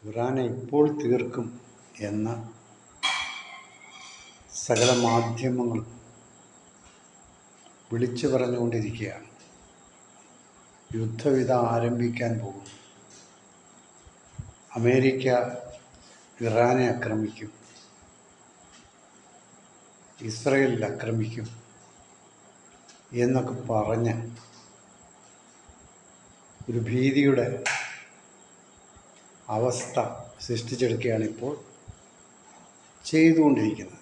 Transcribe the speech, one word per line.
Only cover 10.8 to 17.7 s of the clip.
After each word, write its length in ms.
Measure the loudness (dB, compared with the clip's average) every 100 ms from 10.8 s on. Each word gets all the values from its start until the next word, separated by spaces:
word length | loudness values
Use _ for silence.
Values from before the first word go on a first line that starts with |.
| -10
യുദ്ധം 440 | -4 -4 -2 2 2
ഇതാ 160 | 4 2 2
ആരംഭിക്കാൻ 600 | 2 0 0 -2 0 -2 -2
പോകും. 260 | -6 -12 -16 -20 -20 -20 -20 -20 -20 -20 -20 -20 -20 -20 -20 -20 -20 -20 -20 -18 -18 -20 -12 2
അമേരിക്ക 480 | 4 6 4 4 2 2 0 -8 -14 -18 -20 -20 -20 -20 -20 -6 0
ഇറാനെ 380 | 4 4 4 2
ആക്രമിക്കും, 600 | 0 -2 -2 -4 -6 -16 -18 -20